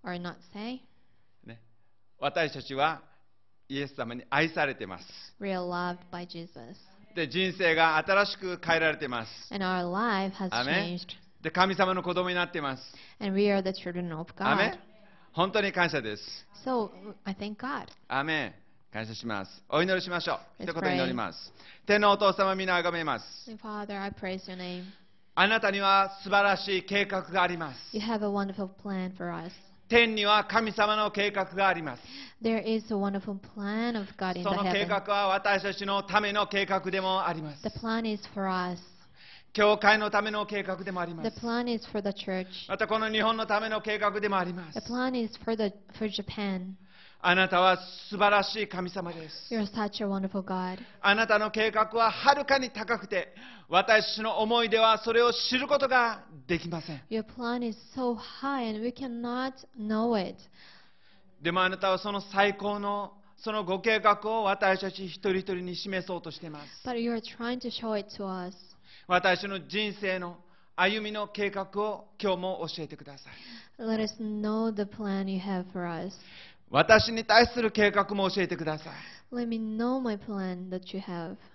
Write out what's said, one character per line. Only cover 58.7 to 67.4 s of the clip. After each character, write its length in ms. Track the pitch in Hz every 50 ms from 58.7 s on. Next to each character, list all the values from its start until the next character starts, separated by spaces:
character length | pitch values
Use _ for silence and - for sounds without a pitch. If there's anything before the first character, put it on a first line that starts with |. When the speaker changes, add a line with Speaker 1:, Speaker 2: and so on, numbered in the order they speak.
| 214 214
Speaker 1:
we 80 | 220 240
cannot 640 | 247 - 269 262 233 233 233 240 240 254 254 269 262 - - - - 254
know 420 | 208 214 220 220 220 240 233 208
it. 160 | 180 190 190 - - - - - - - - - - - - _ - - - - _ - - _
Speaker 2:
で 120 | 143 165 170
も 100 | 185 185
あ 60 | 185
な 100 | 190 185
た 120 | 190 190
は 80 | 190 185
そ 120 | - 208
の 100 | 202 196
最 360 | 196 - - 196 202 208 196
高 240 | 202 202 208 208 208
の、 320 | 202 202 202 202 202 - - - - - -
そ 160 | - - 220 214
の 120 | 214 202
ご 160 | 170 190 190
計 200 | - 226 220 220
画 280 | 214 220 208 208 208 214
を 140 | 220 226 214
私 380 | 190 196 196 208 196 190 190
た 100 | 196 190
ち 160 | 185 - 196
一 140 | 180 156 -
人 160 | - 202 185
一 60 | 190 185
人 120 | 202 190 180 180
に 120 | 180 180
示 280 | 156 - 202 190 185 180
そ 120 | - 185
う 60 | 170 -
と 100 | 165 143
し 80 | -
て 60 | 175
い 40 | 165
ま 140 | 151 147 143
す。 180 | - - - -
Speaker 1:
But 140 | 254 247 233
you 140 | 233 233 233
are 80 | 226
trying 400 | 220 - - -